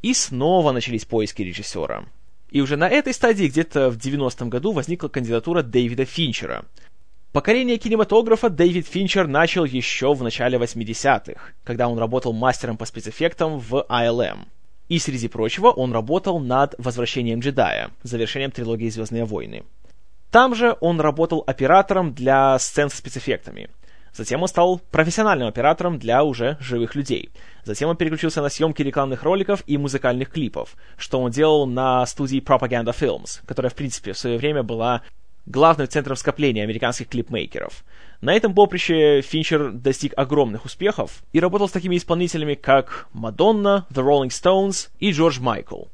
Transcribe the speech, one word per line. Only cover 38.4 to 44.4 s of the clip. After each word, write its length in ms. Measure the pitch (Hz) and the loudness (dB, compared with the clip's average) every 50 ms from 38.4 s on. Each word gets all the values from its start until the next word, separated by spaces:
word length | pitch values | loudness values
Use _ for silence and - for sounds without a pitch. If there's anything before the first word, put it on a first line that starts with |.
| 220 220 185 | 4 4 6
поприще 680 | 196 208 202 - 180 - - 170 160 151 151 147 139 | 6 6 6 6 -2 0 2 4 6 6 6 6 4
Финчер 500 | 135 - - 156 156 - 165 151 147 131 | 2 0 -2 -2 0 2 2 2 0 0
достиг 420 | 101 123 123 135 131 - - 139 - | -4 -2 0 0 0 0 -2 -4 0
огромных 500 | - 139 131 147 147 135 117 104 113 - | -2 0 2 4 4 4 2 0 -6 -10
успехов 580 | - - - 180 202 214 - 110 - - - - - | -12 -10 -2 -2 -2 0 0 -6 -6 -6 -16 -16 0
и 80 | - 165 | 2 2
работал 280 | 165 180 175 202 202 | 2 4 2 2 0
с 40 | 190 | 0
такими 240 | - 190 165 185 180 | 0 -2 -2 0 -2
исполнителями, 580 | 175 - - 170 170 180 170 - 165 151 151 143 | -2 0 0 0 0 0 0 -2 -2 -2 -2 -4
как 520 | - - - 135 135 127 - - - - - - | -4 2 4 4 4 4 0 -8 -14 -14 -12 -12
Мадонна, 720 | 117 110 110 107 - 165 208 226 208 202 202 202 196 175 - | -8 -8 -8 0 4 4 4 6 4 4 4 2 2 0 -2
The 120 | 127 135 127 | -2 0 4
Rolling 260 | 139 147 143 135 127 | 4 4 4 4 0
Stones 600 | - - | -4 0